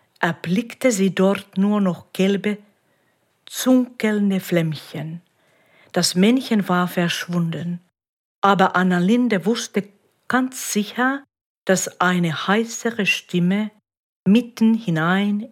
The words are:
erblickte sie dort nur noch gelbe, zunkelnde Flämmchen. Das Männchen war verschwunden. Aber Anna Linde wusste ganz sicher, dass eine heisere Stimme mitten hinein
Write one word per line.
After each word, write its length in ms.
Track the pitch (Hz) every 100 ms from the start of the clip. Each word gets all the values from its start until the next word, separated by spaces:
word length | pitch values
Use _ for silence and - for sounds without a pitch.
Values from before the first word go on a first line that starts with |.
| _ _
erblickte 680 | 170 - 170 190 233 - 254
sie 220 | 202 190 175
dort 420 | 190 202 - 190
nur 220 | 202 208
noch 260 | 190 165 -
gelbe, 460 | - 190 202 214 208 - _ _ _ _ _ _ _ -
zunkelnde 920 | - 254 254 247 - 220 208 202 190
Flämmchen. 840 | - 175 160 147 - 160 156 170 - _ _ _ _ _ _ 175
Das 200 | 170 180
Männchen 520 | 202 262 262 214 185
war 180 | 180 180
verschwunden. 960 | 180 170 - - 175 170 156 170 175 - _ _ _ _ _ 196
Aber 300 | 190 190 -
Anna 220 | 185 175 180
Linde 380 | 240 247 202
wusste 380 | 170 233 - 208 185 _ _ _ _
ganz 440 | 247 262 - -
sicher, 520 | 202 208 - 254 277 285 _ _ _ -
dass 300 | 185 - -
eine 460 | 180 180 170 147 -
heisere 600 | 208 226 - 233 220 190
Stimme 640 | 196 - 180 175 202 214 - _ _ _ _ -
mitten 460 | 220 240 - 226
hinein 760 | 226 226 160 165 190 202 208 240